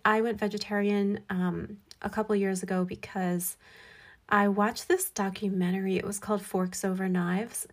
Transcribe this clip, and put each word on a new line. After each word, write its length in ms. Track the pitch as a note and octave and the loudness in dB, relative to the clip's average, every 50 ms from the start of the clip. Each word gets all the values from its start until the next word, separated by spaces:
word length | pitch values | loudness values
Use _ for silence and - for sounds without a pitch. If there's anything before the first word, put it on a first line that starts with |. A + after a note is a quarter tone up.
| - | 2
I 180 | G#3+ G#3+ A3 | 2 4 4
went 180 | A3 A#3 A3 G#3 | 2 0 0 -2
vegetarian, 840 | G#3+ G#3 G#3 G#3 - - G#3 G3+ G3+ G3+ G3+ G3+ G3+ G3 G3+ - - - | -2 -2 -2 -4 -4 -2 0 0 2 2 2 2 2 0 -2 -4 -6 -4
um, 480 | F#3+ F#3 F3+ F3+ E3+ E3+ - - G#3 G3+ - _ - - | -2 0 0 0 0 -2 -6 -8 -12 -16 -18 _ -16 -10
a 80 | - G3+ | -8 -6
couple 260 | - A3 G#3+ G#3+ G#3+ | -4 -4 0 0 2
years 280 | G3+ G3 F#3+ F#3+ F#3 F#3 | 2 2 0 0 -2 -2
ago 200 | F#3 F#3+ F#3 F3+ | -2 0 0 0
because 720 | F3+ - - - - - G3 F#3 F3+ F3+ F3 F3+ - - - - - - - - - - - - - - - _ - | -2 -4 -8 -12 -8 -4 -2 -2 0 0 -2 -2 -4 -8 -10 -16 -20 -20 -20 -20 -20 -20 -20 -20 -20 -20 -20 _ 2
I 200 | G#3 G#3 G3+ G3+ | 4 4 6 4
watched 380 | G3 G3+ G#3 A3 A#3+ - - - | 4 4 2 2 0 -2 0 2
this 220 | F4+ F#4 - - | 2 2 2 -2
documentary. 880 | - - G3 F#3+ F#3 - G#3+ G3 F#3+ F#3 F3+ F3+ F#3 F#3+ F#3+ F#3+ F#3+ - | -2 -2 -2 -2 -2 -2 -2 -2 0 2 2 2 2 0 0 0 0 0
It 80 | - | 0
was 140 | - G3+ - | -2 -6 -6
called 220 | - - G#3+ G3+ | -2 0 0 0
Forks 420 | G3+ - - F#3+ F#3 F#3 F3+ - - | 0 -2 0 0 0 0 -2 -2 -2
Over 240 | G3 F#3 F#3 F#3+ F#3+ | -2 0 0 0 2
Knives, 600 | F3+ F3+ F3 F3 F3+ F#3+ A3+ A#3+ - - - - | 2 2 2 2 0 0 -2 -4 -6 -8 -10 -8